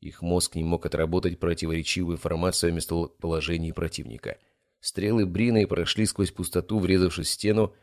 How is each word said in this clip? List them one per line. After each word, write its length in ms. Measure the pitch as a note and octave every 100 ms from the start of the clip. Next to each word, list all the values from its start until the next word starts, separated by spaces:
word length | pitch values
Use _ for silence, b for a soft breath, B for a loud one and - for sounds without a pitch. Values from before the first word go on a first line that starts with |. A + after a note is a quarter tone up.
Их 200 | C#2+ -
мозг 360 | F2 F2+ - E2
не 80 |
мог 200 | D#2+ E2+
отработать 540 | - D#2+ D#2+ F2+ F2+ F2
противоречивую 800 | F2 E2 E2 E2 D#2+ F#2 F2 E2+
информацию 540 | E2 E2 F2+ - E2+
о 20 |
местоположении 960 | E2 - E2+ E2+ _ E2 D#2+ E2+ E2+ E2
противника. 680 | E2+ E2 - B1 A1 - - _ _ _ _
Стрелы 460 | - - G#2 A2+ F#2+
Брины 380 | F2+ A#2+ A2 F#2+
прошли 380 | F2 E2 - G#2+
сквозь 260 | - F#2+
пустоту, 480 | - F2 F2 E2+ G#2+
врезавшись 480 | F2+ F#2+ F2+ F2+ D#2
в 20 |
стену 420 | - G#2 G#2+ G#2 b